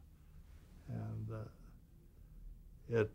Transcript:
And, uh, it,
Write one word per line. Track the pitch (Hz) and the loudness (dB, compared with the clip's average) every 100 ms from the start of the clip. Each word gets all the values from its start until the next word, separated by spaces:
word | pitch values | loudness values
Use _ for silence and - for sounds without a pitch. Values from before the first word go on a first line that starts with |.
| - - - - - - - - - | -16 -16 -14 -14 -12 -14 -14 -10 -2
And, | 117 110 110 107 | 0 0 0 0
uh, | 110 110 - - - - - - - - - - - - - - 117 | 0 -2 -8 -12 -14 -14 -16 -16 -16 -14 -10 -8 -8 -10 -10 6 10
it, | 107 | 10